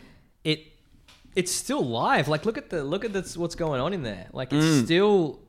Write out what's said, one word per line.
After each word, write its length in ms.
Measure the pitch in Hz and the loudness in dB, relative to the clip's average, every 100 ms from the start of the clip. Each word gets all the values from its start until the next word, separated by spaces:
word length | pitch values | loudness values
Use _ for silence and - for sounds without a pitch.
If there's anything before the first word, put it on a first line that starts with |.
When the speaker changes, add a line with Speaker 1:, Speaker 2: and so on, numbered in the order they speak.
| - - _ _ | -8 -20 _ _
Speaker 1:
It, 160 | 156 156 - _ _ - - - - | -4 -4 -6 _ _ -20 -20 -20 -8
it's 160 | - 180 | -4 -4
still 320 | - - 285 | -4 -2 -2
live. 440 | 143 117 185 247 143 | 0 0 2 2 2
Like, 160 | 151 | 0
look 140 | 214 233 | -2 -4
at 120 | - | -6
the, 140 | 175 | -6
look 200 | 139 185 | -4 -4
at 80 | 226 | -4
this, 240 | 196 175 170 | -6 -8 -6
what's 180 | 170 | -6
going 260 | - 160 131 | -4 -2 -2
on 120 | 147 | -2
in 100 | 190 | -4
there. 260 | 120 92 92 | -6 -8 -10
Like, 200 | 131 131 | -10 -2
it's 120 | 147 | 2
Speaker 2:
Mm. 200 | 156 147 | 4 4
Speaker 1:
still, 540 | 113 170 208 196 156 - | 4 4 6 4 2 -4